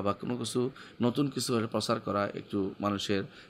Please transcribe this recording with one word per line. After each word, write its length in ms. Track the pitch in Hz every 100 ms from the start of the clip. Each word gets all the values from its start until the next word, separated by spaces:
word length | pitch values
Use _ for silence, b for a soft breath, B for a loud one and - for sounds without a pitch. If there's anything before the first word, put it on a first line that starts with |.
বা 100 | 101
কোনো 200 | 98 - 123
কিছু 220 | 117 127 127 B B -
নতুন 240 | 120 127 143
কিছু 160 | 131 120 117 110
প্রচার 260 | 110 107 117
করা 240 | 104 101 101 -
একটু 180 | - 101 95 -
মানুষের 420 | 101 98 - 98 98 B B